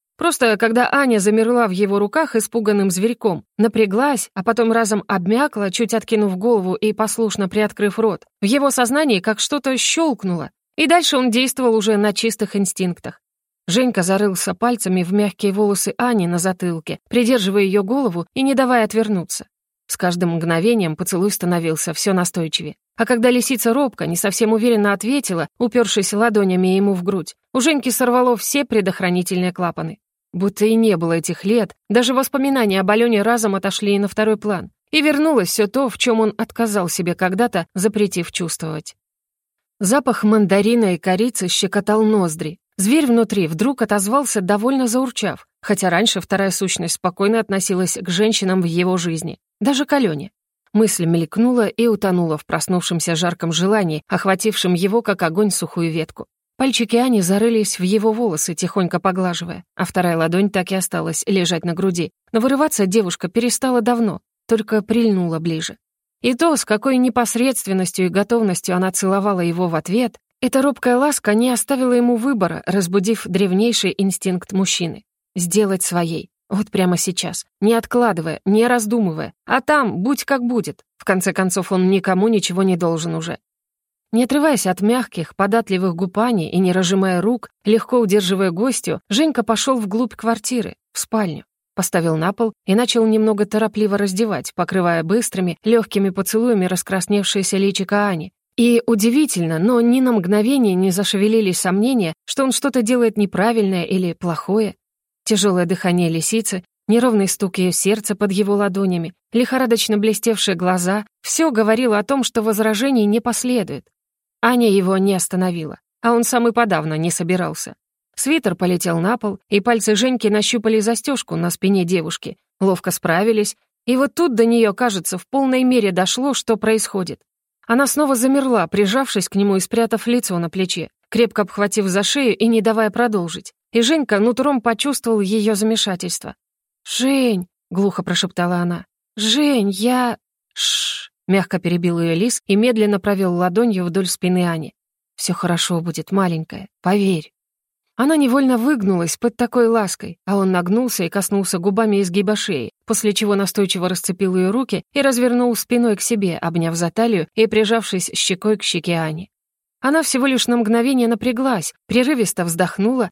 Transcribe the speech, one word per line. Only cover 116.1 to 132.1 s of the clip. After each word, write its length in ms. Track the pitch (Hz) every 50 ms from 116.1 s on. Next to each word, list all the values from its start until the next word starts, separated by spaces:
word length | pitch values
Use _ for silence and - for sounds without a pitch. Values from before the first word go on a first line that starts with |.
| 240
он 100 | 233 240
сам 240 | - 254 240 233
и 40 | 233
подавно 440 | 214 240 233 208 180 156 156 160 156
не 160 | 156 160 170
собирался. 640 | - - 175 165 180 180 175 156 156 - - - - _ _ _ _ _ _ _ _
Свитер 400 | - - 269 311 330 - 202 175
полетел 440 | - 185 175 180 175 - 180 170 165
на 180 | 170 196 240
пол, 220 | 240 - 208 190 190 _ -
и 120 | 202 202
пальцы 340 | 190 240 233 226 202 214 214
Женьки 320 | 196 233 254 254 233 -
нащупали 520 | 214 208 214 208 - - 233 208 226 226 220
застежку 560 | 196 226 233 220 - - 277 233 - - 170
на 140 | 165 170 175
спине 360 | - - - 185 202 190 180
девушки, 520 | 170 185 175 156 160 - - - 160 170 _ _ _ _ -
ловко 320 | 196 190 185 175 - 180
справились, 640 | 175 - - 175 160 175 208 226 226 214 208 - - _ _ _ _ _ -
и 120 | - 247
вот 160 | 254 277 277 -
тут 220 | - 349 330 240
до 100 | 208 233
нее, 280 | 226 233 233 226 208 190
кажется, 440 | - 247 240 196 185 165 - -
в 100 | 180 -
полной 360 | _ - 269 269 262 254 254 262
мере 280 | 254 254 247 208 196
дошло, 420 | 180 180 185 185 - 247 254 285 247
что 240 | - - - 226
происходит. 640 | 214 220 220 220 220 - - - 196 180 170 165 - _ _ _ _ _ _ _ _ _
Она 200 | - 233 254 277
снова 280 | 262 - 285 302 269 269
замерла, 520 | 226 240 262 269 277 277 269 240 208 170
прижавшись 640 | 160 - 190 208 190 202 269 269 - - 208 180 -
к 60 | -
нему 200 | 196 202 202 196
и 40 | 196
спрятав 480 | 185 - - 233 233 226 233 214 -
лицо 300 | 233 240 247 233 - 185 170
на 100 | 170 165
плече, 400 | - 190 190 180 - 175 156 - _ _ _ -
крепко 340 | - 226 240 220 - 214 202
обхватив 420 | - - - 208 202 - 220 196
за 180 | 190 175 202 202
шею 320 | -